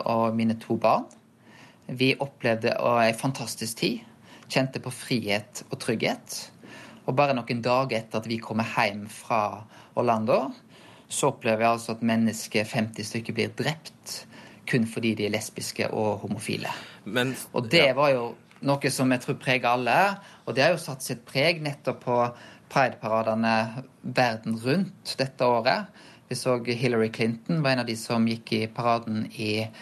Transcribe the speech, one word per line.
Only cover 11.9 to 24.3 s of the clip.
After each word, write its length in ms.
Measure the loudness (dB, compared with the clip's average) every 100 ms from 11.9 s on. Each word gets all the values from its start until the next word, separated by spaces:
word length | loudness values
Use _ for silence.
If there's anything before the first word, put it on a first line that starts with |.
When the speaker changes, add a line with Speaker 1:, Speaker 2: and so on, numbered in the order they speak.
| -2
Speaker 1:
at 60 |
mennesker, 600 | 2 4 2 0 -2 -2
femti 380 | 0 -2 -2 -4
stykker, 320 | -6 -6 -4
blir 140 | -2 -4
drept 800 | -2 -4 -4 -10 -18 -14 -14 -14 -20 -20 -16 -2
kun 160 | 0 0
fordi 300 | 0 -2 0
de 80 | 0
er 60 |
lesbiske 560 | -2 -6 -8 -8 -4 -4
og 300 | 0 -2 -2
homofile. 500 | -4 -6 -4 -4 -6 -8 -12 -16 -6
Speaker 2:
Men 280 | -2 -2 -4 -6
Speaker 1:
Og 160 | -4 2
det 180 | 4 6
Speaker 2:
ja. 80 |
Speaker 1:
var 160 | 4 4
jo 260 | 2 -2 -8 -18 -6
noe 280 | -2 0 0
som 200 | 0 2
jeg 100 | 2
tror 180 | -2 -4
preger 240 | 0 2
alle, 560 | 2 2 4 4 4 0 -10 -12 -4
og 80 |
det 80 | 2
har 80 | 4
jo 60 | 2
satt 260 | -2 -8
sitt 220 | -8 -8 -4
preg 340 | 2 2 2
nettopp 420 | -2 -4 -4 -4
på 320 | 0 2 2 -2 -16 -20 -2
Pride-paradene 1120 | 2 2 0 -2 0 2 0 2 2 0 -6 -12 -12
verden 560 | -4 0 2